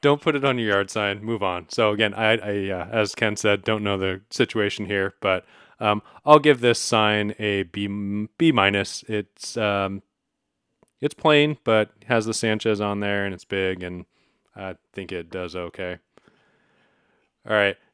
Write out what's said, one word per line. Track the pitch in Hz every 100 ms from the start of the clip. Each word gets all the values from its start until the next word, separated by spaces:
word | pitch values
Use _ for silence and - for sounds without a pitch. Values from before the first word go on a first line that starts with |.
don't | 143 147
put | 165 143
it |
on | 139 123
your | 110
yard | 98 98
sign. | 110 101 101
Move | 107 113
on. | 98 90 85
So | - 110
again, | 104 107
I, | 101 110 113
I, | 101 101 98
uh, | 92 87
as | 110 104
Ken | - 110 104
said, | 107 101
don't | 95 107
know | 104 98
the | 95 95 -
situation | - 123 113 104 - 98
here, | 101 98 -
but, | 98 92 - - - _
um, | 110 104 - - 143
I'll | 151
give | 151 131
this | 120 117
sign | - 113 107 104 104 -
a | 107 101
B, | 87 101 101 101 101 104 107 -
B | 165
minus. | 123 98 101 98 - -
It's, | 107 101 _ - 117
um, | 107 101 98 98 - _ _ _ _ _ _ _ _ _
it's | 143
plain, | - 160 147 151 147
but | - 110 107 _ -
has | 120 110
the |
Sanchez | 110 113 107 113 104
on | 104 101
there, | 104 101
and | 98
it's | 92 -
big, | 98 95 92
and | 90 90 87 _ _ _ _ 98
I | 95 90 _
think | - 92
it | 92 82
does | 92 90 90
okay. | 87 - 90 90 _ _ _ _ _ _ _ _ _ _ _ _ _ _ -
All | 107
right, | 101 - _